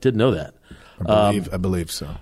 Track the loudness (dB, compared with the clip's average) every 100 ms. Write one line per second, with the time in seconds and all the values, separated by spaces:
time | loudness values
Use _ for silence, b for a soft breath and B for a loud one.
0 | 0 2 2 0 -4 -16 -20 B B B
1 | 2 4 4 2 -2 -4 -2 -2 -4 -8
2 | -10 -10